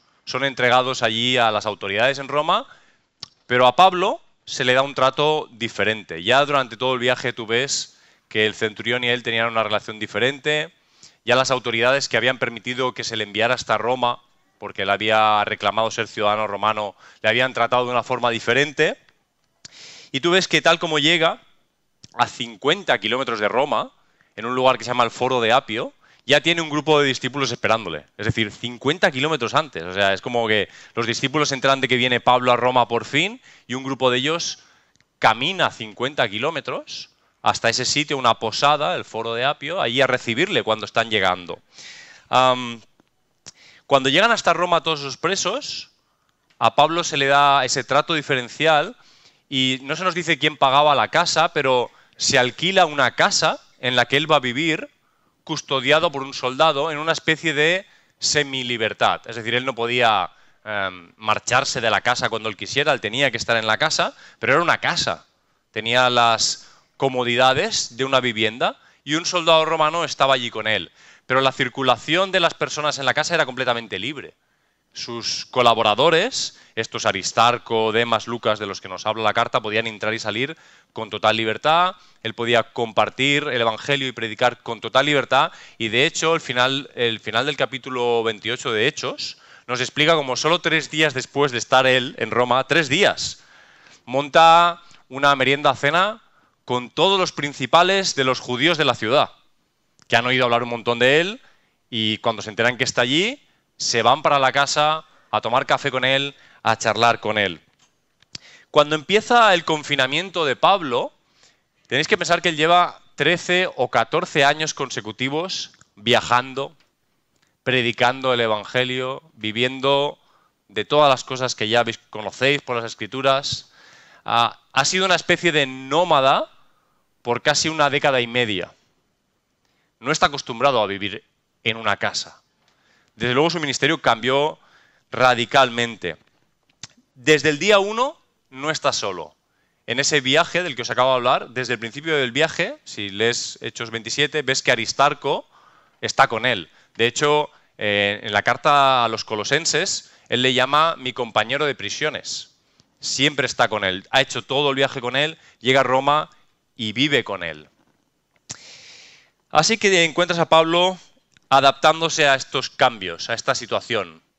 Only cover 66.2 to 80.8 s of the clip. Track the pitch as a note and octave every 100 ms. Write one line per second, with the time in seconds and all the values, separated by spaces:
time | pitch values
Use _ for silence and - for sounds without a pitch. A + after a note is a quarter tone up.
66.2 | A#2 A2+ - - - _ _ - C3+ B2+
67.2 | A#2+ A#2+ C3 C3+ G#3+ G3+ - A#2+ C3+ C3
68.2 | B2 A2 G#2+ A#2+ F3+ C#4 _ _ C#3 D#3
69.2 | F3 F3+ E3 D#3+ D#3 D#3+ D3+ E3+ D3+ -
70.2 | C3+ C3 A#2+ A2+ G#2+ G2+ E2 _ - -
71.2 | - C3 C3+ - B2 - C3 A2+ - E3
72.2 | F#3+ F#3 E3 - C#3 D3+ D3 C3+ C3 C#3
73.2 | D#3 E3 C3 B2+ B2+ A#2 A2 F#2+ A#2 C#3+
74.2 | D#2+ _ _ _ _ _ _ - - A#2
75.2 | G#2 - - B2+ A#2+ A2+ G#2+ G#2 D#3+ E3
76.2 | A#3 - - - _ - A2 A2+ A2 F#2+
77.2 | - - A#2 A#2+ - A2+ A2 A2 A#2 A2
78.2 | A#2 A#2+ A2+ G#2+ G#2 F#2 F#2+ F#2 G#2+ A2
79.2 | G#2+ G#2+ A#2 B2+ A2 A2 A2+ G#2+ G#2+ A2
80.2 | A2 G#2 C#3 D#3+ - _